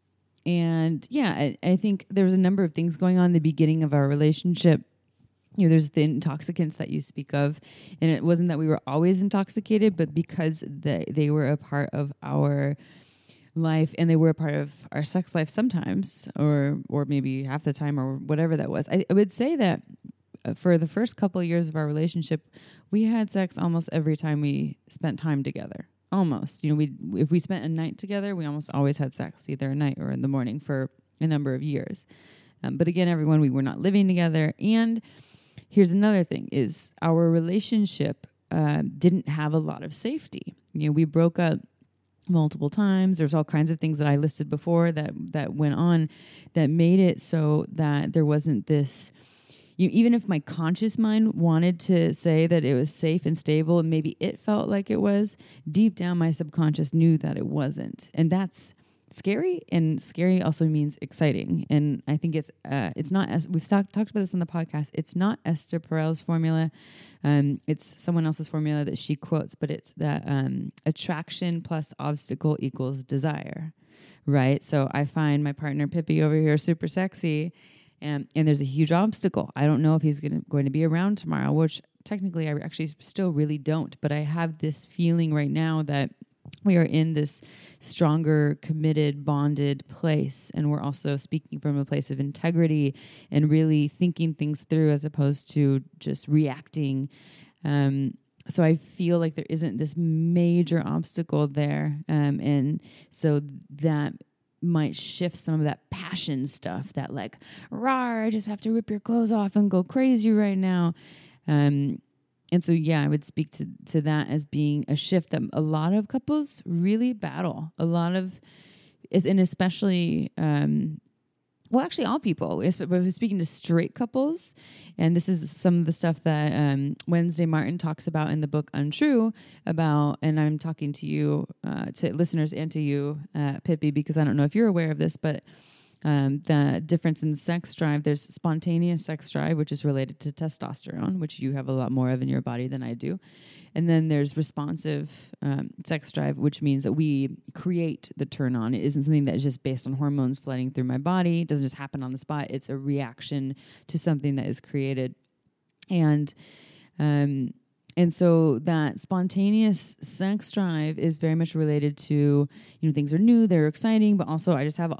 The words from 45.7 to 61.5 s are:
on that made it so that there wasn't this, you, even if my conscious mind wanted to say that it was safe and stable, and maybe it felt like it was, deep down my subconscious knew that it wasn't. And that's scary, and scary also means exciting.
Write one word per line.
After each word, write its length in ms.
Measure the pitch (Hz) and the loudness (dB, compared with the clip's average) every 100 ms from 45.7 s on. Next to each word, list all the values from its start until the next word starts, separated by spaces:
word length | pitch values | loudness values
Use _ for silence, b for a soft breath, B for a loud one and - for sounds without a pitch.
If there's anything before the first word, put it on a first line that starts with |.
| - | 2
on 340 | 170 170 156 B B B B | 2 2 0 B B B B
that 160 | - 147 | 0 2
made 300 | 165 170 190 | 4 6 6
it 220 | 180 - | 4 2
so 440 | - 165 151 151 - | -2 0 2 2 0
that 400 | 160 151 143 151 | -2 0 0 0
there 120 | 165 151 | 2 4
wasn't 420 | 151 147 127 - | 2 2 -2 2
this, 440 | 151 139 - - b b b b b b - | 0 0 -4 -14 b b b b b b 0
you, 120 | 185 | 2
even 240 | 190 233 | 4 4
if 140 | 233 - | 4 0
my 120 | 160 | -4
conscious 580 | - 175 160 175 220 - | -4 -4 -2 0 -2 0
mind 360 | 220 214 220 | 0 2 2
wanted 460 | - 170 160 175 170 | 2 4 4 2 0
to 320 | - 180 165 | 2 2 2
say 340 | 151 170 160 165 | 0 2 2 4
that 160 | 170 | 2
it 100 | 135 | 2
was 200 | 131 147 | 2 0
safe 320 | - 160 170 160 | 0 0 0 0
and 120 | 160 | -2
stable, 420 | - 151 160 175 | 0 0 4 2
and 100 | 160 | 2
maybe 260 | 160 151 - | 0 -2 -4
it 200 | 185 - | -6 -4
felt 300 | - 208 - | -2 0 0
like 200 | 202 190 | -2 -2
it 120 | 214 | 0
was, 360 | 202 202 208 - B B - | 2 2 0 -6 B B -4
deep 260 | 156 220 180 | 2 2 2
down 220 | 175 180 | -2 0
my 140 | 165 | 2
subconscious 640 | 156 151 - 156 151 151 | 0 -2 0 0 2 0
knew 240 | 165 165 160 | 4 4 4
that 200 | 156 - | 0 -4
it 80 | - | -4
wasn't. 640 | 147 139 151 57 - - | -2 -4 -4 -10 -12 -10
And 180 | - 165 | 0 2
that's 420 | 180 190 - - - b b _ | 2 -2 -8 -12 -14 b b _
scary, 500 | - - 214 359 359 - | -8 -4 -2 -2 -4 -2
and 300 | 170 160 165 | 0 2 0
scary 400 | - - 180 185 | -6 -2 2 2
also 240 | 170 160 160 | 2 0 2
means 320 | 156 147 - | 2 -2 -4
exciting. 640 | - - 156 - 50 | -12 -2 0 0 -2